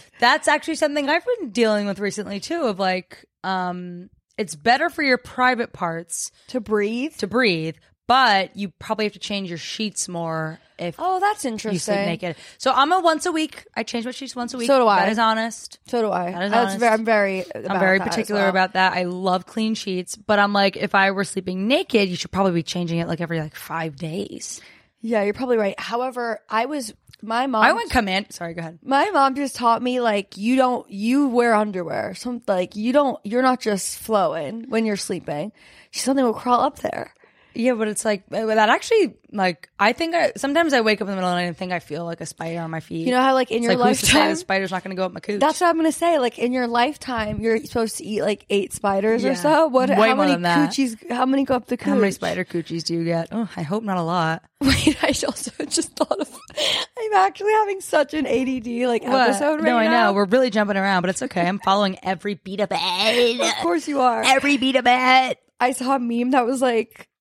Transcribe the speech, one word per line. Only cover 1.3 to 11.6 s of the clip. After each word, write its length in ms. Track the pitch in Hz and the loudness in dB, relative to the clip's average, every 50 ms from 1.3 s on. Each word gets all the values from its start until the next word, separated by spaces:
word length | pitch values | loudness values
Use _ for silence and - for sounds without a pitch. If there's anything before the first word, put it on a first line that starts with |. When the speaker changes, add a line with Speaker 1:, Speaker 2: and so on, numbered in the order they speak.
| 494 453 | -4 -4
Speaker 1:
been 100 | 330 226 | -6 -4
dealing 360 | 185 240 226 220 214 208 202 | 0 2 2 2 2 0 -2
with 120 | 202 190 190 | -4 -4 -4
recently 400 | 208 196 - 214 190 196 202 180 | -4 -6 -6 -6 -8 -8 -10 -10
too, 240 | - - 330 339 302 | -8 -6 -4 -2 -2
of, 160 | 226 190 185 | -2 -2 0
like, 460 | 196 185 185 185 - _ - - _ _ _ _ - | -2 -2 -2 -2 -6 _ -20 -20 _ _ _ _ -6
um, 640 | 190 190 185 180 180 180 180 180 180 175 175 185 - _ _ _ _ _ | -4 -4 -2 -4 -4 -6 -8 -10 -12 -14 -14 -16 -20 _ _ _ _ _
it's 180 | - 214 156 160 | -8 -8 -8 -8
better 340 | 143 - 226 247 269 320 339 | -2 2 2 2 2 2 -2
for 140 | - 330 294 | -2 -2 0
your 140 | 269 247 | 2 0
private 560 | 247 - - - 254 254 254 254 226 226 - - | 0 -2 -8 -2 0 2 2 2 0 -4 -6 -6
parts 580 | - 185 165 165 165 180 - - - - - - _ _ - | -6 -6 -6 -6 -8 -10 -10 -10 -10 -10 -10 -12 _ _ -8
Speaker 2:
To 120 | - 254 | -6 -6
breathe? 540 | 196 208 214 208 202 220 226 247 269 320 - | -2 0 0 0 0 0 -2 -4 -4 -6 -6
Speaker 1:
to 100 | - 220 | -8 -6
breathe, 480 | 170 208 254 254 208 170 160 160 165 156 - _ _ _ _ _ | -2 0 2 2 2 2 0 -2 -6 -8 -10 _ _ _ _ _
but 480 | - 247 269 254 226 202 196 185 - - | 2 4 4 6 4 4 2 0 -2 -6
you 140 | 190 202 175 - _ | -10 -10 -10 -10 _
probably 260 | - - 220 208 214 | -8 -6 -4 -2 -2
have 80 | 208 - | -4 -4
to 60 | 185 | -8
change 300 | - - 208 196 196 170 | -8 -6 -6 -6 -6 -8
your 80 | 170 | -10
sheets 500 | 151 - - - - 220 202 - - - | -10 -10 -10 -6 -6 -6 -6 -4 -6 -8
more 520 | - 175 170 165 165 160 160 160 156 160 - _ _ _ - | -6 -6 -6 -4 -4 -4 -4 -4 -6 -8 -12 _ _ _ -8
if 160 | 175 175 - | -8 -8 -6
Speaker 2:
Oh, 220 | - 320 370 381 370 | -4 -2 -2 0 0
that's 240 | 392 415 415 - - | 0 0 -2 -2 -4
Speaker 1:
you 60 | 247 | -6
sleep 40 | 220 202 | -6 -4